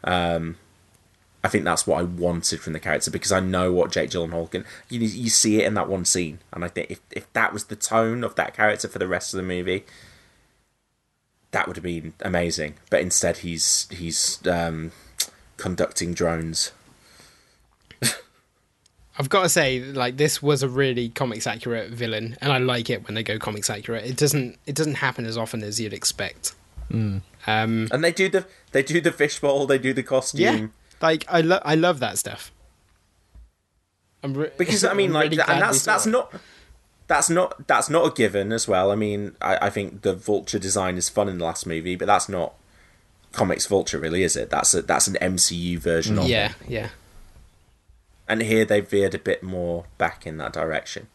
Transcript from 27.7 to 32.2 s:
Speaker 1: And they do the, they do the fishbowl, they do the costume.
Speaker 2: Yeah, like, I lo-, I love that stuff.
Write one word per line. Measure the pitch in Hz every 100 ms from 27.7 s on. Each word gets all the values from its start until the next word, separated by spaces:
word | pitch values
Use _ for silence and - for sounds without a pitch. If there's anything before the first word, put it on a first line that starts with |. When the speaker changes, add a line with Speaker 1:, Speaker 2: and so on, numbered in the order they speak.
| 113 110
Speaker 1:
And | 123
they | 170
do | 175 190
the, | 185 180 - _
they | 135
do | 131 160
the | 165
fishbowl, | - 143 - 143 139 139
they | 135
do | 131
the | 127
costume. | 117 131 - 139
Speaker 2:
Yeah, | 196 - - _ _ -
like, | 165 160 -
I | 175
lo-, | 160 180
I | - 160
love | 170 151
that | 120
stuff. | 98